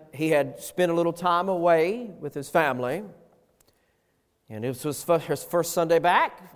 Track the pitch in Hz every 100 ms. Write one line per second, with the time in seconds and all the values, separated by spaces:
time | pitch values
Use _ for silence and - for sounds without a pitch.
0 | - 131 156 151 139 - - - 180 170
1 | 170 165 180 175 190 185 170 165 170 226
2 | 233 175 147 147 131 175 151 127 123 160
3 | 208 - _ _ _ _ _ _ _ _
4 | _ _ _ _ _ 110 120 127 151 139
5 | - 165 156 147 - 175 165 - 165 165
6 | 165 202 320 - -